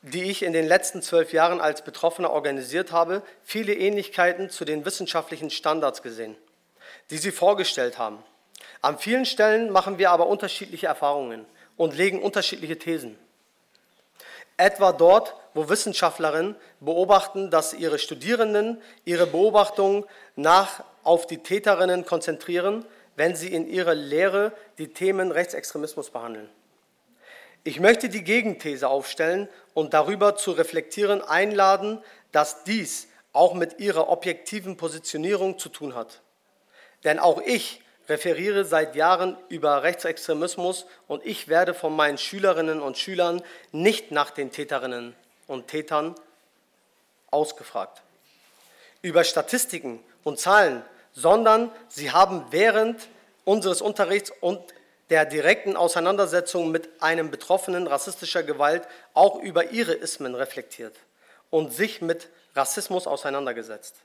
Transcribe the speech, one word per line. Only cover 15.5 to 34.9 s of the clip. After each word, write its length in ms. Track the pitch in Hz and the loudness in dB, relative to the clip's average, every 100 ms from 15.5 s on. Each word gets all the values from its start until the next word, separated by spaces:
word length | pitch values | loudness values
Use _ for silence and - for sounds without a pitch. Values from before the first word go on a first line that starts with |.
wo 140 | 156 151 | -6 0
Wissenschaftlerinnen 880 | 208 - 185 175 160 156 151 185 208 - _ | 0 0 0 0 0 -2 0 -2 -6 -20 _
beobachten, 680 | 139 165 180 196 196 196 190 | -4 0 6 6 6 -6 0
dass 220 | 160 151 | 0 0
ihre 260 | - 165 147 | -4 -4 -2
Studierenden 840 | - 147 151 240 220 208 214 226 - - | -4 -6 -2 0 2 2 0 -4 -12 -16
ihre 220 | - 170 170 | -4 0 2
Beobachtungen 800 | 156 208 208 208 - 196 202 202 - - | 4 4 6 4 2 2 2 -2 -18 -18
nach 480 | - 147 180 196 - - _ | -2 6 6 4 -6 -18 _
auf 220 | - 170 170 | 2 2 2
die 120 | 160 | -12
Täterinnen 680 | - 196 208 185 180 180 | -4 -2 2 4 4 0
konzentrieren, 800 | - 170 - 160 - 175 185 214 226 - _ | -2 -4 -4 -6 -4 -2 -2 -4 -8 -20 _
wenn 220 | - 160 170 | -2 0 0
sie 160 | 175 | -4
in 160 | 170 160 | -4 -4
ihrer 260 | 180 170 | -2 0
Lehre 580 | 156 143 151 190 196 208 220 - - | 0 0 2 2 2 0 -4 -20 -16
die 140 | 156 | -14
Themen 380 | - 190 190 185 | -4 -2 0 0
Rechtsextremismus 800 | 156 175 151 - 156 151 - 143 | 0 -2 -6 -10 -10 -8 -10 -10
behandeln. 380 | 120 117 110 107 _ _ _ _ _ _ _ - - - _ | -10 -10 -12 -16 _ _ _ _ _ _ _ -20 -20 -20 _
Ich 140 | - 139 | -10 2
möchte 300 | 190 233 247 | 4 4 2
die 160 | 202 | -6
Gegenthese 640 | 170 233 220 175 156 135 135 | 0 0 0 -6 -8 -4 0
aufstellen 600 | 135 135 - 160 185 202 - _ | -2 -4 -4 -2 -2 -4 -14 _
und 220 | - 151 | -4 0
darüber 400 | 160 151 202 208 | 2 2 2 2
zu 160 | 202 - | 2 -4
reflektieren 720 | 160 165 165 156 - 202 202 | 0 0 -2 -6 -4 0 0
einladen, 800 | - 160 208 208 190 196 208 220 - - _ | 0 0 2 4 4 4 0 -8 -12 -20 _
dass 320 | 151 151 - | 0 0 -2
dies 420 | - 220 160 - - _ _ | -4 -4 -4 -10 -14 _ _
auch 220 | 139 180 | 4 4
mit 240 | 180 165 - | 4 -4 -4
ihrer 300 | 202 147 160 | -2 0 0
objektiven 680 | 170 180 170 - 214 185 180 | 0 -2 -8 -8 -12 -10 -10
Positionierung 840 | 165 | -10